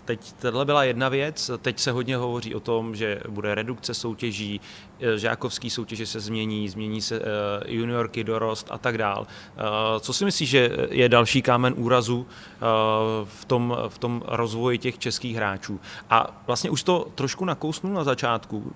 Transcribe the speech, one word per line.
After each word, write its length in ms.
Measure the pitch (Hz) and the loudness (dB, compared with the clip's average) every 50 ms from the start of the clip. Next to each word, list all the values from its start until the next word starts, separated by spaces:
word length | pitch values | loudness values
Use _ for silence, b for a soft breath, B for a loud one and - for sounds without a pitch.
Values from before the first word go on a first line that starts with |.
| - | -6
Teď 280 | - 117 104 - - - | -4 -4 -4 -6 -12 -10
tohle 320 | - 127 123 110 127 143 | -4 -2 0 0 2 2
byla 180 | 139 147 147 139 | 4 4 4 4
jedna 260 | 127 117 120 131 131 | 4 2 2 0 2
věc, 420 | 135 135 143 156 147 - - - 123 - | 2 0 0 -2 -4 -4 -4 -4 -4 -4
teď 180 | - 135 120 - | -2 -2 -2 0
se 120 | - 135 | 0 0
hodně 260 | 117 127 127 127 131 120 | 0 0 0 -2 -2 -2
hovoří 380 | 123 123 120 120 113 113 123 | 0 -2 -2 -4 -4 -4 -6
o 40 | - | -4
tom, 360 | - 123 117 113 113 113 107 | -2 0 0 0 0 -2 -4
že 240 | 104 113 107 101 - - - | -2 -2 -2 -2 -4 -6 -8
bude 260 | 104 104 104 104 104 | -6 -4 -2 0 0
redukce 380 | 107 110 120 127 113 - - 117 | 0 -2 -4 -6 -6 -6 -6 -4
soutěží, 680 | - - 117 107 - 120 117 101 101 107 101 104 98 B B B B B B B - | -4 -4 -4 -4 -4 -4 -4 -4 -4 -6 -6 -6 -8 B B B B B B B -4
eh, 180 | 127 117 110 104 | 0 0 2 2
žákovský 520 | 107 113 117 - - 120 - - - 113 | 2 0 0 0 -2 -4 -4 -6 -6 -6
soutěže 360 | - 123 110 - 113 107 113 | -6 -6 -6 -6 -6 -6 -6
se 140 | 104 - 110 | -6 -6 -6
změní, 500 | 101 107 113 110 110 110 107 107 107 98 | -6 -4 -4 -4 -2 -2 -2 -2 -4 -4
změní 320 | 92 107 107 107 107 110 | -4 -6 -6 -4 -4 -4
se, 140 | 101 - 113 110 | -4 -4 -4 -4
eh, 20 | - 110 104 107 104 101 101 101 - - | -2 -2 -2 -2 -2 -2 -2 -4 -4 -4
juniorky, 520 | 117 113 117 120 120 120 113 107 - 117 107 | -2 -2 0 0 0 0 -2 -2 -2 -4 -2
dorost 440 | 107 113 110 110 113 110 - - - | -2 0 0 0 0 -2 -2 -6 -8
a 60 | - 113 | -8 -4
tak 200 | - 123 113 110 | -2 -2 0 0
dál. 300 | 107 101 98 107 104 - B B B B B - | 0 0 0 -2 -4 -8 B B B B B -6
Eh, 40 | 110 107 107 110 110 110 110 107 | -4 -2 0 2 2 2 2 0
co 140 | - - 127 | 0 -2 -2
si 120 | - 196 | 0 0
myslíš, 240 | 202 - - 160 120 | 2 2 2 2 4
že 220 | 135 131 123 117 - - - - | 6 6 6 6 4 2 0 2
je 200 | - 131 123 120 | 4 6 6 8
další 320 | 120 120 117 - - 131 | 8 8 6 6 4 4
kámen 320 | - 131 123 120 127 127 131 127 | 4 4 4 6 4 4 2 2
úrazu, 480 | 117 117 127 123 113 117 123 120 127 - | 2 4 4 4 4 2 0 -2 -2 -6
eh, 320 | - - - - - - 113 113 110 110 107 110 107 110 110 110 110 110 107 | -12 -18 -20 -20 -8 -2 2 4 4 4 4 4 4 4 2 2 0 -2 -4
v 200 | 98 - - - | -6 -10 -8 -2
tom, 320 | - 135 120 120 120 120 120 117 110 | 0 2 2 2 2 0 -2 -4 -4
v 100 | - - | -6 -4
tom 260 | 127 120 120 117 - | -4 -2 -2 -4 -4
rozvoji 520 | - 117 117 117 110 110 113 120 127 123 120 | -2 -2 0 0 0 0 0 2 2 2 2
těch 200 | - 127 117 - | 0 -2 -4 -4
českých 360 | - 123 - - - 120 113 | -4 -4 -4 -4 -4 -4 -2
hráčů? 440 | 113 107 101 98 95 - - 101 92 B B B B B B | 0 0 0 -2 -2 -6 -8 -10 -10 B B B B B B
A 340 | 113 113 - - - - - - | 4 4 4 2 -2 -8 -4 -2
vlastně 220 | 120 - - - | 0 0 0 0
už 140 | 151 - - | 0 0 2
to 240 | 185 180 170 - - - | 2 2 2 2 -2 -4
trošku 300 | - 135 135 - - 185 | -4 -2 -2 -2 -2 -2
nakousnul 480 | 180 147 - - 156 156 - - 190 202 | -2 -2 -2 -2 -4 -4 -4 -4 -4 -2
na 100 | 180 147 | 0 0
začátku, 680 | 139 127 - 135 120 117 107 - - 110 104 107 131 - | 0 0 2 2 0 0 0 -2 -4 -8 -6 -6 -8 -10